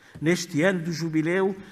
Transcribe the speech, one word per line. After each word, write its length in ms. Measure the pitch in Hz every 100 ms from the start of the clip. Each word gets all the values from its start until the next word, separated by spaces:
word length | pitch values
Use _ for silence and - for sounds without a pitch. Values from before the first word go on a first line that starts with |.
| - -
Neste 400 | 151 175 175 147
ano 200 | 185 180
de 120 | 160
jubileu 600 | 160 165 156 156 185 190 190 -